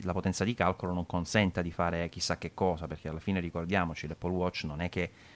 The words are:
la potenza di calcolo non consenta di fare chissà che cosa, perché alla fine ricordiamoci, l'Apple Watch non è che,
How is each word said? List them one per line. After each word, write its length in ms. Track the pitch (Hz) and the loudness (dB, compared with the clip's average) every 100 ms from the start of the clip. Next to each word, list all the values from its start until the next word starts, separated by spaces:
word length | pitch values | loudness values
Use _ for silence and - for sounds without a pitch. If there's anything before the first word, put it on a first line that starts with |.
la 100 | 92 | -2
potenza 300 | 90 92 90 | 0 0 2
di 100 | 98 | 0
calcolo 400 | - 90 92 92 | 2 2 2 -2
non 120 | 90 87 | -2 0
consenta 560 | 90 85 110 98 90 | -2 2 4 4 2
di 100 | 85 | -2
fare 360 | - 85 85 85 | 0 0 0 -2
chissà 280 | - - 85 | -2 -2 -2
che 160 | 85 | -4
cosa, 340 | - 92 82 82 | 0 2 2 -4
perché 220 | 80 - | -8 -6
alla 100 | 80 | -4
fine 200 | - 95 | -2 -2
ricordiamoci, 680 | 85 85 85 95 87 78 78 | -2 -4 0 2 0 -2 -8
l'Apple 240 | 80 87 | -4 -2
Watch 320 | 90 90 - | 2 0 -2
non 160 | 78 73 | -4 -2
è 80 | 87 | -2
che, 220 | - 87 - - | -2 -4 -6 -20